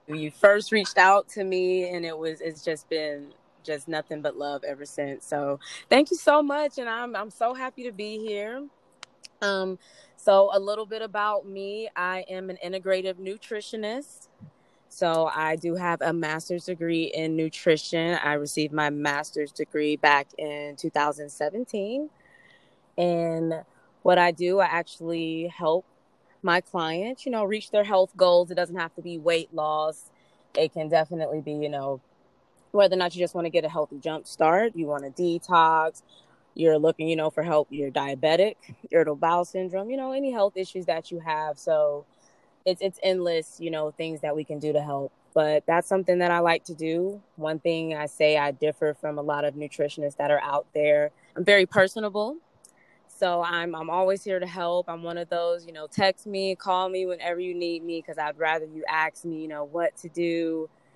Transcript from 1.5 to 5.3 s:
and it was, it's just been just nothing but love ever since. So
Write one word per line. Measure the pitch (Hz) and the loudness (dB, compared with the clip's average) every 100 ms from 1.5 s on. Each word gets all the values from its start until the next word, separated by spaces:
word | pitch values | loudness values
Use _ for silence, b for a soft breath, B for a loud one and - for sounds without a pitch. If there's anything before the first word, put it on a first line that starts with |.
| 185 185 185 180 | 0 0 0 -2
and | 175 | -4
it | 170 156 | -6 -6
was, | 160 156 | -6 -6
it's | 165 160 | -8 -8
just | - 156 - | -6 -6 -4
been | 160 151 143 143 - _ _ | -4 -4 -6 -10 -20 _ _
just | - 151 165 | -8 -8 -6
nothing | 156 - 151 | -6 -6 -6
but | 147 139 | -6 -4
love | 143 139 | -6 -6
ever | - 139 | -8 -10
since. | 143 - 139 139 | -10 -8 -6 -6
So | - | -6